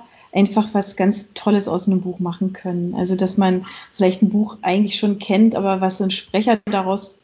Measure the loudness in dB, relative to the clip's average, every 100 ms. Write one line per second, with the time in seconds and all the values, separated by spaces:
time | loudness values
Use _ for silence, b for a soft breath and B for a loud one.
0 | B B B 2 2 2 0 -2 -2 0
1 | 0 0 -6 -4 0 0 0 -2 0 0
2 | -2 -6 -6 -4 -4 -4 -6 -4 -4 -2
3 | -2 0 0 2 2 2 -4 B B 0
4 | 2 4 2 2 -2 -4 -2 2 0 0
5 | -2 -2 0 4 4 4 0 0 0 -2
6 | -2 -4 -4 -2 2 0 0 -4 -2 -4
7 | -6 -18